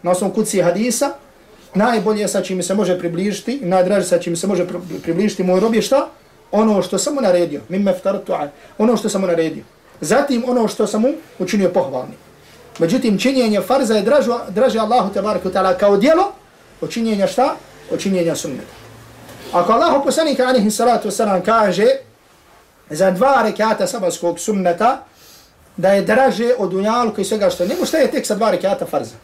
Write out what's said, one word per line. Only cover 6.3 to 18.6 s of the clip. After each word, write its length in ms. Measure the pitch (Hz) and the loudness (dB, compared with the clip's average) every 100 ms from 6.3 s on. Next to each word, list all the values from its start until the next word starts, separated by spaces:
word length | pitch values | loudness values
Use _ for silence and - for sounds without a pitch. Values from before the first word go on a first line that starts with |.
| _ - | _ -4
Ono 320 | 208 220 202 | 0 2 2
što 160 | 180 185 | 0 -2
sam 160 | 294 | -2
mu 60 | 285 | 0
naredio. 400 | 214 180 170 147 - | 2 2 0 -4 -6
Mimme 240 | 185 202 | -2 0
ftaratu 400 | 180 190 190 - | 0 -2 -4 -4
an. 180 | 175 147 - - - | -6 -6 -12 -20 0
Ono 180 | 214 226 | 2 2
što 120 | 214 | -2
sam 120 | 196 | -2
mu 60 | 190 | 0
naredio. 380 | 165 160 - - _ _ - | 0 -2 -4 -16 _ _ -12
Zatim 440 | 151 233 285 240 254 | 0 0 2 0 0
ono 200 | 247 214 | 0 0
što 180 | - 208 | 0 -2
sam 160 | 214 | 0
mu 60 | 247 320 - - | 0 -2 -12 -10
učinio 300 | 185 208 185 | -2 0 2
pohvalni. 460 | 180 139 131 - - - - - - - - | 0 -2 -6 -10 -16 -20 -20 -20 -20 -20 -4
Međutim, 400 | 165 233 233 190 | 0 0 0 0
činjenje 420 | 254 269 226 208 | 2 2 2 0
farza 340 | - 269 233 | 0 0 2
je 80 | 220 | 0
dražo-, 380 | 190 285 240 233 226 | 2 2 2 -4 -4
draže 300 | 196 254 220 | 0 0 0
Allahu, 340 | 208 247 196 | 0 0 0
tabaraka 340 | 196 202 190 190 | -2 -2 -2 -2
wa 40 | |
ta'ala, 240 | 190 185 180 | 0 0 2
kao 180 | 202 202 | 4 4
djelo 360 | 254 320 403 - - _ - - | 4 4 2 -4 -20 _ -20 -12
od 100 | - | -8
činjenja 360 | 240 226 202 190 | -4 -2 0 0
šta? 300 | - 277 320 - - - | 2 0 0 -12 -20 -8
Od 100 | 160 | -4
činjenja 340 | 196 185 165 | -2 0 0
sunneta. 420 | 147 156 123 | -2 -6 -10